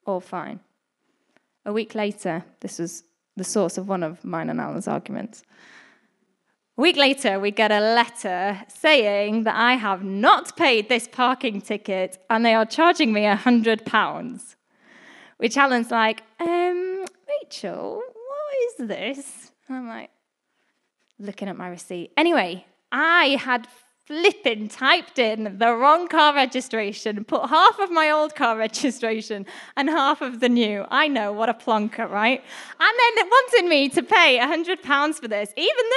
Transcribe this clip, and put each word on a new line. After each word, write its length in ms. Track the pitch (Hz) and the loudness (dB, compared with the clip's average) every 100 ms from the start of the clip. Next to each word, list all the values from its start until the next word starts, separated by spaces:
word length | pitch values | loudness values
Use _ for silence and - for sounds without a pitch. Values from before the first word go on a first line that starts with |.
| - | -6
all 140 | 185 | -6
fine. 400 | 185 180 - - _ _ _ _ _ _ _ _ _ _ 208 | -6 -12 -10 -14 _ _ _ _ _ _ _ _ _ _ -6
A 60 | |
week 240 | 220 214 220 | -6 -6 -4
later, 480 | 208 202 185 165 - _ | -6 -4 -6 -6 -10 _
this 180 | 185 - | -14 -8
was 280 | 170 - _ _ _ - | -10 -10 _ _ _ -12
the 80 | 185 | -4
source 320 | 214 170 - | -2 -2 -4
of 100 | 196 | -6
one 160 | 190 | -4
of 220 | 156 175 180 | -4 -8 -10
mine 240 | 165 160 | -6 -6
and 100 | 160 | -6
Alan's 300 | 143 156 - | -6 -8 -6
arguments. 540 | - - - 220 - _ _ - - - _ _ _ _ _ _ _ _ - | -6 -6 -12 -12 -16 _ _ -20 -20 -20 _ _ _ _ _ _ _ _ 0
A 60 | |
week 160 | 330 285 | 0 4
later, 420 | 269 269 226 196 | 2 2 -2 -2
we 120 | 208 | -2
get 200 | 208 214 | 0 2
a 80 | 208 | 2
letter 800 | 214 233 233 - 196 180 196 196 - | 2 0 0 -4 -8 -4 -4 -6 -14
saying 760 | - 311 285 208 202 208 226 | -2 2 4 2 0 -2 -2
that 120 | 220 - | -2 0
I 200 | 240 254 | 0 2
have 280 | 208 185 | -2 -4
not 540 | 190 196 277 381 359 - | -4 0 4 4 0 0
paid 320 | 302 226 208 | 2 2 2
this 180 | 240 - | -2 -2
parking 540 | - 247 254 247 202 | -2 0 0 -4 -6
ticket 560 | - 208 214 190 185 - - | -8 -8 -4 -4 -4 -8 -2
and 120 | 226 | 2
they 120 | 233 220 | 4 4
are 100 | 226 | 2
charging 480 | - 339 330 226 | 4 4 4 2
me 120 | 208 208 | 2 2
a 100 | 202 | 2
hundred 500 | 254 240 220 220 - | 4 4 4 0 0
pounds. 680 | 220 160 151 170 - - _ _ _ _ - - - - - | 0 0 -4 -10 -14 -18 _ _ _ _ -20 -20 -20 -20 -6
Which 180 | 240 262 | -4 2
Alan's 360 | 277 240 233 | 2 2 0
like, 320 | 233 220 220 _ - | 0 0 -2 _ -6
"Um, 680 | 339 349 359 359 370 381 359 _ - | -2 0 0 -2 -4 -6 -10 _ -8
Rachel, 720 | 587 - - 190 87 90 415 | -8 -8 -12 -10 -8 -8 -8
what 540 | 508 440 494 571 605 539 480 | -12 -14 -14 -10 -6 -4 -4
is 220 | 466 226 | -6 -8
this?" 640 | 151 208 277 - - - _ - | -6 -8 -10 -14 -20 -20 _ -14
And 100 | 262 | -12
I'm 100 | 240 | -12
like, 220 | 226 - _ _ _ _ _ _ _ _ _ _ _ | -16 -18 _ _ _ _ _ _ _ _ _ _ _
looking 280 | 202 196 196 | -16 -10 -10
at 80 | - | -10
my 120 | 180 | -12
receipt. 440 | 175 - 175 - - | -14 -12 -12 -4 0
Anyway, 480 | 339 294 180 180 _ _ - | 2 2 0 -6 _ _ -8
I 460 | 254 320 349 285 269 | -2 4 4 4 2
had 280 | 262 247 226 _ _ _ _ | -2 -4 -4 _ _ _ _
flipping 640 | 302 381 403 240 220 214 | 2 2 2 -4 -4 -8
typed 500 | - 262 349 311 262 | -2 2 2 0 -2
in 400 | 226 220 214 190 | 0 0 -6 0
the 140 | 233 | 2
wrong 360 | 233 277 330 349 | 4 4 4 2
car 260 | 311 302 285 | 4 4 4
registration, 880 | 262 262 - 220 202 202 220 214 | 0 -2 -4 -6 -6 -6 -8 -8
put 240 | - 269 247 | -4 -4 2
half 300 | 320 415 440 | 6 6 4
of 100 | 370 | -2
my 200 | 330 311 | 0 2
old 260 | 302 302 302 | 2 0 -2
car 220 | 247 220 | -2 0
<laughs> 100 | 220 | -4
registration 760 | - 262 - 226 220 214 202 196 - - - | -2 -4 -2 -4 -4 -6 -10 -10 -16 -10 -4
and 120 | 285 | 0
half 320 | 320 277 302 | 2 2 0
of 200 | 262 233 | -4 0
the 80 | 247 | 2
new. 360 | 240 214 202 - | 4 2 -2 -2
I 160 | 269 302 | 0 0
know, 240 | 254 202 | 0 -2
what 160 | 208 226 | -2 -2
a 60 | |
plonker, 560 | 233 - 214 208 - 208 | -2 0 0 0 -6 -6
right? 300 | 202 226 262 | 0 0 0
And 600 | - - - - 370 466 | -6 -20 -16 0 0 4
then 260 | 480 453 381 | 2 2 4
it 40 | |
wanted 400 | 494 494 480 349 | 4 6 2 4
me 180 | 294 277 | 4 4
to 160 | 339 | 0
pay 360 | - 349 320 247 | 2 4 6 4
a 60 | 269 | 2
hundred 380 | 330 339 381 | -2 -2 -6
pounds 360 | 262 285 302 302 | 0 0 0 -4
for 100 | 233 | -6
this, 240 | 208 208 - | -6 -6 -2
even 300 | 381 523 453 | -2 0 0